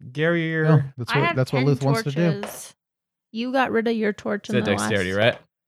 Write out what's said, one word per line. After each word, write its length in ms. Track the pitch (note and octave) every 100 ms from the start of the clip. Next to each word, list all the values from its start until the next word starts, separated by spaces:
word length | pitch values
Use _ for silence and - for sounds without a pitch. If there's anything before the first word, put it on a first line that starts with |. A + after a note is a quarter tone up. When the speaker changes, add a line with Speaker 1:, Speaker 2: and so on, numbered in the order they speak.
| B2
Speaker 1:
Gary 440 | C3+ D#3+ E3+ D#3+ D#3+
or 80 |
Speaker 2:
No, 200 | D#3 D3+ C#3 -
that's 140 | A#2
Speaker 3:
I 80 | C#3+
Speaker 2:
what, 80 | C#3
Speaker 3:
have 80 | C3
Speaker 2:
that's 180 | C3
what 60 | C3+
Speaker 3:
ten 60 | C3+
Speaker 2:
Luth 140 | C3
wants 200 | C3+ -
to 80 | C#3+
do. 200 | C#3+ E3+ C3+
Speaker 3:
torches. 340 | - - - - _ _ _ _ _
You 200 | A3 B3+
got 180 | C4 A#3+
rid 140 | A3 A3+
of 60 | A3+
your 180 | G#3+
torch 300 | G3+ A3 G#3 -
Speaker 1:
It's 60 |
Speaker 3:
in 40 | G#3
Speaker 1:
a 60 |
Speaker 3:
the 100 | G#2+
Speaker 1:
dexterity, 420 | G2 G#2+ G#2 F#2
Speaker 3:
last 200 | G2 A#2 -
Speaker 1:
right? 60 | - _